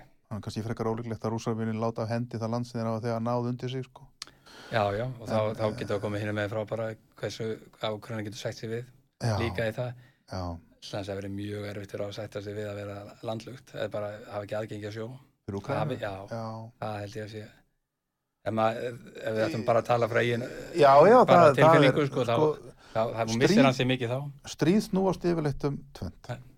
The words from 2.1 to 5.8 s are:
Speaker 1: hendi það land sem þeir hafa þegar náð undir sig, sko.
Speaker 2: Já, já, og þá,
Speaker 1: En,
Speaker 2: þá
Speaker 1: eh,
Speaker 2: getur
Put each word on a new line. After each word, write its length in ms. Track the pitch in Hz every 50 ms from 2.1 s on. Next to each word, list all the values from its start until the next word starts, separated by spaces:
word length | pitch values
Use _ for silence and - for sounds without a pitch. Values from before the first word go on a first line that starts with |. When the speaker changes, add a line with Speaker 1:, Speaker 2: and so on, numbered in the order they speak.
| 117
Speaker 1:
hendi 260 | 117 120 120 - 113
það 140 | 113 110 117
land 140 | 120 123 123
sem 80 | - 120
þeir 80 | 113 113
hafa 120 | 113 110 107
þegar 200 | 120 117 113 113
náð 240 | 120 123 123 120 120
undir 240 | 123 120 - 123 131
sig, 100 | 131 127
sko. 220 | - _ - - - _ _ - - _ _ _ - - - -
Speaker 2:
Já, 200 | - - 113 104 101 101
já, 80 | 104 120
og 200 | 127 127 - 117
þá, 80 | 98 110
Speaker 1:
En, 220 | 110 107 107 110
Speaker 2:
þá 80 | - 110
Speaker 1:
eh, 80 | 107 107
Speaker 2:
getur 180 | -